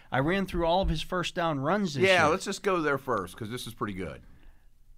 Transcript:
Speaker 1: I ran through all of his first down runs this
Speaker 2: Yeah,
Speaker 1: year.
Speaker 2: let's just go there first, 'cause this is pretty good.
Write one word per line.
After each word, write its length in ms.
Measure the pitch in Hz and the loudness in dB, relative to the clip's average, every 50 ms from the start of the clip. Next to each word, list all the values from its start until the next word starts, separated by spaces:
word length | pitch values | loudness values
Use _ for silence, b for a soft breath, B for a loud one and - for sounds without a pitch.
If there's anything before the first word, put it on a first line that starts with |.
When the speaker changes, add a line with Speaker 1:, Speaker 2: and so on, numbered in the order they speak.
| B B | B B
Speaker 1:
I 60 | - 127 | -2 0
ran 260 | 135 156 185 196 190 | 2 2 2 0 0
through 220 | 185 - 175 170 | -2 -2 0 2
all 160 | 165 170 190 | 2 2 2
of 80 | 190 165 | 2 2
his 100 | 165 156 | 0 -2
first 340 | - - 185 180 160 - - | -2 -4 -4 -2 -2 -2 -2
down 260 | 185 170 165 151 139 | -2 -2 0 0 0
runs 340 | 131 151 185 214 202 175 143 | 0 0 0 0 0 -2 0
this 100 | - 180 | 2 4
Speaker 2:
Yeah, 180 | 190 190 175 160 | 6 6 6 6
Speaker 1:
year. 60 | 147 | 4
Speaker 2:
let's 120 | 165 185 - | 2 0 -2
just 180 | 202 190 - | -6 -8 -2
go 200 | - 202 190 170 | 0 0 0 2
there 160 | 156 147 139 135 | 2 0 0 0
first, 360 | - 131 120 101 90 82 - - | 0 -2 -2 -2 -2 -6 -8 -10
'cause 100 | 113 104 | -8 -8
this 180 | 120 123 - | -8 -8 -10
is 60 | 120 | -12
pretty 220 | 110 - 120 104 98 | -6 -6 -4 -4 -4
good. 260 | 90 92 76 65 62 - - b b b b b b b b - - - - - | -6 -6 -8 -8 -12 -16 -20 b b b b b b b b -20 -20 -20 -20 -20